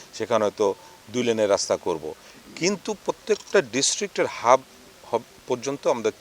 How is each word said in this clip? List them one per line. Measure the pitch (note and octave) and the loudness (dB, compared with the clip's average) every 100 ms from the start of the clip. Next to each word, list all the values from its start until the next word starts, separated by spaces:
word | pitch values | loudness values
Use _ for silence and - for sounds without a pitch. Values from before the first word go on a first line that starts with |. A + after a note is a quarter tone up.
| - | -16
সেখানে | - A2 A#2 G#2 | -10 -2 0 0
হয়তো | G2 G2+ F#2+ - - - | 0 0 -2 -10 -20 -8
দুই | A#2+ | -4
লেনের | A#2+ A2 G#2 | 0 2 2
রাস্তা | G2 - F#2+ | 2 0 -2
করব। | F#2+ E2 D2+ D#2 - - - - | -2 -4 -6 -12 -18 -20 -18 -4
কিন্তু | E3+ G3+ - | -2 -2 -6
প্রত্যেকটা | G#3 - - - G3+ - G#3 | -8 -6 -8 -4 -4 2 2
ডিস্ট্রিক্টের | C3 B2 - - G3+ - D3 | 2 0 0 -2 -4 -2 -2
হাব, | - A#2 C3 - - - - - | 0 4 4 4 -20 -20 -20 -4
হাব | A2+ - - - | -4 -4 -16 -6
পর্যন্ত | B2+ C3 C#3 E3+ | -4 -4 -4 0
আমাদের | B2+ G#2+ - | 0 0 -2